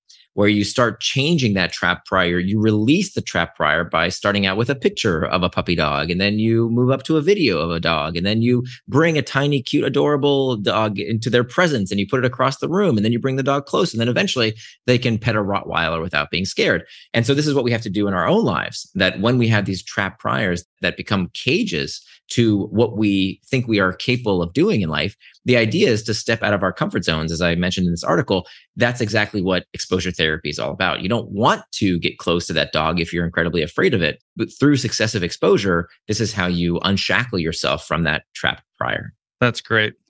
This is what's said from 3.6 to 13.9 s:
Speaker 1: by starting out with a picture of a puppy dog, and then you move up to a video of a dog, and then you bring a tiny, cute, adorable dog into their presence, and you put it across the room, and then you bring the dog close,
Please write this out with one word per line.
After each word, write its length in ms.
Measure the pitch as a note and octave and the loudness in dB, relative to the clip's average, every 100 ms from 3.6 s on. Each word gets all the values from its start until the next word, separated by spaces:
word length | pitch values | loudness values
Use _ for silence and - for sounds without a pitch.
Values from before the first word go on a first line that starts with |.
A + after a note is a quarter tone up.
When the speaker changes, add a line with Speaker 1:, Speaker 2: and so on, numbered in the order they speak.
| D2+ D#2 | 0 0
Speaker 1:
by 240 | E2 D#2+ F2 | 0 -2 -2
starting 380 | - G#2 G2+ G2 | -2 0 2 0
out 100 | F#2+ | 0
with 120 | B2 | 0
a 60 | |
picture 500 | C3+ G3 G3+ A2+ D#2+ | 0 -2 0 0 0
of 200 | D#2+ F#2 | 0 0
a 40 | F2 | 0
puppy 280 | - F#2 E2+ | -2 -2 0
dog, 340 | D2+ C#2+ D#2 | 0 0 -2
and 100 | F2+ | 0
then 200 | G2+ G#2+ | 0 0
you 280 | A2 A2+ A#2 | 2 2 2
move 200 | A#2 B2 | 2 2
up 140 | C3+ | 0
to 120 | - D#3+ | 0 0
a 60 | |
video 380 | D3 G3+ C#3+ E2 | 2 2 2 2
of 100 | E2+ | 0
a 80 | E2+ | -2
dog, 380 | E2+ D#2+ D2 E2+ | 0 0 -2 -2
and 100 | F#2+ | 0
then 160 | A2 | 2
you 220 | A#2 B2 B2 - - | 2 2 0 -10 -2
bring 280 | B2 E3+ D#3 | 2 4 2
a 60 | |
tiny, 400 | B2+ C#3 C#3+ C#3+ | 0 0 0 0
cute, 220 | - C#3+ | 0 0
adorable 720 | C3 C3 D3 D3 C#3+ C#3 C3 A#2+ | 0 2 2 2 2 2 0 0
dog 420 | G#2 G2+ A2 G2 | 0 0 0 -2
into 320 | - A2+ A2+ | -4 -4 0
their 140 | A#2+ | 2
presence, 480 | A#2+ - F3 C3+ F#2+ | 2 2 2 2 -2
and 80 | G2+ | -2
you 60 | G2 | 0
put 100 | C3 | 0
it 80 | B2 | 0
across 320 | - C3 C#3 | 0 0 0
the 100 | C3+ | -2
room, 280 | F3 G3+ A2 | 0 2 2
and 80 | |
then 80 | G#2+ | 2
you 80 | A#2+ | 0
bring 160 | B2+ C3 | 0 0
the 80 | |
dog 220 | C3+ C#3 C#3 | 0 -2 0
close, 280 | - F#3 | 0 0